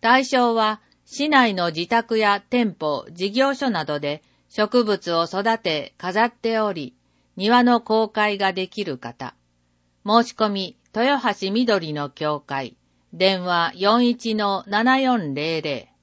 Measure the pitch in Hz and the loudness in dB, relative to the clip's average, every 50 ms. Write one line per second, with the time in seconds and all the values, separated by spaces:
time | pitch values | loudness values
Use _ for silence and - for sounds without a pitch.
0 | - 226 240 262 269 254 - 254 247 240 233 226 220 214 214 - _ _ _ _ | 4 4 4 4 2 2 2 2 4 4 2 2 2 0 0 -4 _ _ _ _
1 | _ _ - - 277 302 302 269 254 226 202 180 175 170 160 156 175 - 226 233 | _ _ -6 -4 -2 2 4 4 4 4 2 0 -2 -2 -2 -4 -4 0 0 0
2 | 233 - 233 220 220 202 202 202 - _ - 247 240 214 165 _ 156 151 147 135 | 0 0 0 2 2 2 2 0 -2 _ 0 0 0 0 -2 _ -4 -2 -2 -4
3 | - - 165 175 185 202 202 240 262 277 277 269 285 262 214 165 156 147 151 147 | -6 -10 -10 -6 -6 -4 0 2 0 0 0 -2 -2 -2 -2 -2 -4 -4 -4 -4
4 | 147 143 147 156 _ _ _ _ _ _ _ - 214 208 - 247 240 208 208 185 | -2 -4 -6 -6 _ _ _ _ _ _ _ -2 -2 2 2 2 2 2 0 -2
5 | - - 170 165 170 170 - 185 202 226 226 220 _ 185 160 151 131 - _ _ | -2 -2 0 0 0 0 -2 -2 0 0 0 0 _ -2 -2 -2 -4 -8 _ _
6 | - 180 180 208 226 240 233 _ - 226 226 220 214 208 190 170 143 127 _ _ | -8 -4 0 0 0 0 0 _ -4 -2 0 0 0 -2 -2 -6 -8 -12 _ _
7 | _ _ _ _ _ _ _ - 185 208 240 247 247 247 247 233 233 - 220 220 | _ _ _ _ _ _ _ -4 0 4 4 4 6 6 4 2 2 0 0 0
8 | 220 214 214 214 208 214 208 196 196 190 190 190 185 185 - - 202 175 143 127 | 0 0 _ 0 0 0 0 0 -2 -2 0 -2 -6 -6 -6 -8 -6 -6 -6 -8
9 | - 120 120 _ 131 123 - _ _ _ _ _ _ _ _ _ _ _ _ _ | -8 -14 -12 _ -14 -14 -14 _ _ _ _ _ _ _ _ _ _ _ _ _
10 | _ 202 214 233 233 233 - - 220 214 202 196 190 175 - _ _ _ _ 214 | _ 2 2 2 2 2 -2 -2 -2 -2 0 -4 -6 -8 -12 _ _ _ _ 0
11 | 233 262 285 269 - 240 202 - - 190 196 233 254 233 214 190 165 160 151 147 | 2 2 2 0 0 -2 -4 -2 -4 -2 0 0 2 2 2 0 0 -4 -6 -6
12 | 143 143 135 - 156 151 151 143 _ - 143 135 135 117 - _ _ _ _ _ | -6 -8 -8 -4 -4 -4 -4 -4 _ -8 -6 -6 -6 -8 -12 _ _ _ _ _
13 | _ _ - 165 185 190 196 185 180 180 175 170 170 165 - 175 185 202 220 240 | _ _ -6 0 2 2 2 0 -2 -2 0 0 0 -2 -2 -2 0 2 4 4
14 | 247 240 240 247 - 233 214 214 214 202 196 190 - 202 196 208 226 247 262 269 | 4 2 0 0 -4 -4 -4 -2 -2 -2 -4 -4 -6 -4 -2 0 2 2 2 2
15 | 269 262 247 233 180 147 135 135 147 160 165 160 151 156 143 117 - _ _ _ | 2 0 0 0 -2 -4 -6 -4 -4 -4 -4 -4 -4 -4 -6 -6 -8 _ _ _